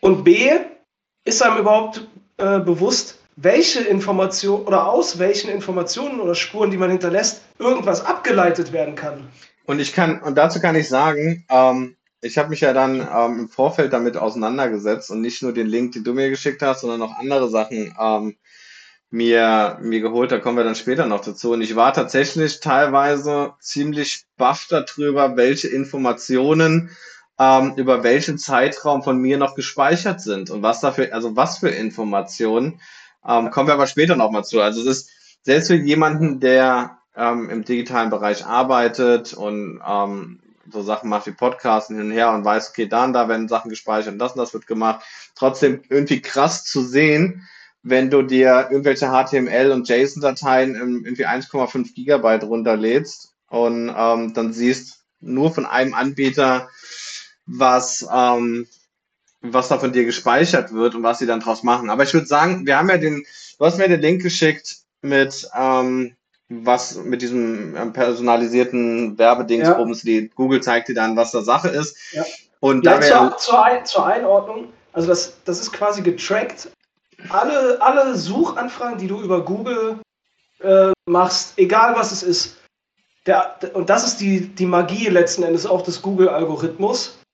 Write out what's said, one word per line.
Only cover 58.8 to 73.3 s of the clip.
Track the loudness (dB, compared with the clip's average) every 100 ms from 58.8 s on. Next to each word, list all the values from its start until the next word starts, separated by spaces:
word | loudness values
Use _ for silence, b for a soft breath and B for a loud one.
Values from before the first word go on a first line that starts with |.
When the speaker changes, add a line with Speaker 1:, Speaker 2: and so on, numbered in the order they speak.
| _ _ _ _ _ _
Speaker 2:
was | -2 -2 0
da | 0
von | 0
dir | 0
gespeichert | 0 0 0 2 4 2 0
wird | 0 0
und | 0
was | -2 0
sie | -2
dann | -2
draus | -2 -2
machen. | 0 0 0
Aber | 0
ich | 2
würd | 2 2
sagen, | 2 2 0 0
wir | 2
haben | 4
ja | 2
den, | 0 -4 -10 B B B
du | 0
hast | 2
mir | 2
den | 4
Link | 2 0
geschickt | -2 0 0 0 -8 -18 _ _
mit, | 0 2 2 -2 -10 -2
ähm, | 0 2 0 -2 -6 _ _ _ _
was | -8 0 0 -2 -10
mit | -6 -6
diesem, | -4 -2 -2 -4 -8 -8
ähm, | -8
personalisierten | -2 -2 0 2 2 2 2 0 0 -2 -2 -4 2
Werbedingsbums, | 4 4 2 2 4 2 0 -4
Speaker 1:
Ja. | 0
Speaker 2:
die | 0 0
Google | -4 0 0
zeigt | 2 -2 -2
dir |
dann, | -4 -2 0
was | 0
da | 0
Sache | 0 0 0
ist. | -4 -6 -10 B
Speaker 1:
Ja. | -10 -10 B B _
Speaker 2:
Und | 2 4
Speaker 1:
Ja, | 6
Speaker 2:
da | 6
wir | 8
Speaker 1:
zur, | 6 6